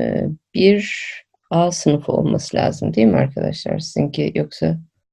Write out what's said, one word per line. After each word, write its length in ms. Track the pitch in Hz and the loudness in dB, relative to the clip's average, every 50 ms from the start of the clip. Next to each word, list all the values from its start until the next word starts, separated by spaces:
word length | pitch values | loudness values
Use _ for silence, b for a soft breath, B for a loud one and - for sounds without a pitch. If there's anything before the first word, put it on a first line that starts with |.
e, 220 | 58 57 - - - 151 156 - _ _ _ | -2 -2 0 -2 -2 -2 -4 -8 _ _ _
bir 500 | - 180 196 202 208 208 - - - - - - - _ _ _ _ _ _ | 4 6 6 6 4 0 -4 -8 -10 -10 -12 -14 -16 _ _ _ _ _ _
A 220 | - 165 175 175 | 2 2 2 2
sınıfı 400 | 170 - - - 147 147 147 - | 0 0 2 2 2 2 0 -2
olması 460 | - - - - - - - - - - | 0 0 2 2 0 -2 -2 -4 -2 0
lazım, 360 | - - - - - - - | 0 0 -2 -2 -4 -2 2
değil 140 | - 113 110 | 4 4 4
mi 100 | - 135 | 4 4
arkadaşlar? 600 | 135 135 - - - - 160 - - - - 156 | 2 0 0 -4 -4 -4 -4 -6 -6 -6 -6 -4
Sizinki 520 | 160 - - 156 147 143 - - 147 156 165 | -6 -6 -2 -2 -2 -2 0 -2 -4 -2 -2
yoksa 420 | 160 151 151 - - 160 160 165 160 165 _ _ _ _ _ | -4 -4 -4 -6 -4 -2 -2 -2 -2 -6 _ _ _ _ _